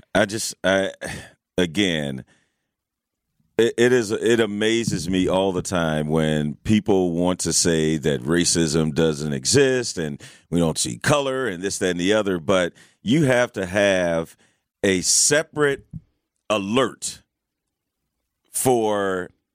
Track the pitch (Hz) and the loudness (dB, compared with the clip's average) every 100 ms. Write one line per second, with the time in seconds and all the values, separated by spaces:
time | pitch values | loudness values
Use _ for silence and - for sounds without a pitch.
0 | _ 92 104 110 - - 92 98 95 - | _ 0 0 -2 -8 -4 0 0 0 -6
1 | - - - _ _ - 90 78 98 80 | -12 -12 -14 _ _ -2 -2 0 0 0
2 | 71 65 - _ _ _ _ _ _ _ | -4 -8 -12 _ _ _ _ _ _ _
3 | _ _ _ _ _ - 117 - 123 127 | _ _ _ _ _ 0 0 4 4 4
4 | 101 110 104 117 107 104 110 117 104 101 | 2 0 2 2 2 0 0 0 0 -4
5 | 80 95 85 92 98 90 82 92 82 78 | -2 0 2 2 0 -2 -4 -2 0 -2
6 | 76 80 78 78 76 69 - 110 104 95 | 0 0 0 0 -2 -6 0 0 2 2
7 | 90 85 87 90 85 78 90 80 78 80 | 2 0 -2 -2 -2 0 2 2 2 0
8 | 71 67 64 85 85 87 80 80 78 73 | 0 -2 0 0 2 2 0 0 0 2
9 | 80 73 76 67 65 - 135 127 117 - | 0 0 -4 -6 0 2 2 0 -4 -6
10 | 78 71 - - - 85 85 76 - 58 | -8 -8 -16 -20 -6 -2 0 -2 -6 -4
11 | - 147 135 131 123 87 98 - 92 87 | -2 0 0 -4 -4 -4 -6 -2 -2 0
12 | 90 107 101 90 78 95 87 - - _ | 2 2 0 -4 0 0 0 -6 -20 _
13 | 98 147 139 123 120 110 92 101 101 92 | -2 2 2 2 0 -4 -4 0 2 2
14 | 87 82 82 - _ _ _ - 101 92 | 0 -2 -4 -12 _ _ _ -4 0 0
15 | 85 - - 147 165 151 143 139 - - | 0 0 2 0 -2 -2 -2 -2 -8 -20
16 | _ _ _ _ - 107 98 120 117 71 | _ _ _ _ -4 -2 0 0 0 -2
17 | - - _ _ _ _ _ _ _ _ | -14 -14 _ _ _ _ _ _ _ _
18 | _ _ _ _ _ - 131 123 107 104 | _ _ _ _ _ -4 2 2 2 0
19 | 98 92 87 _ _ | -2 -4 -6 _ _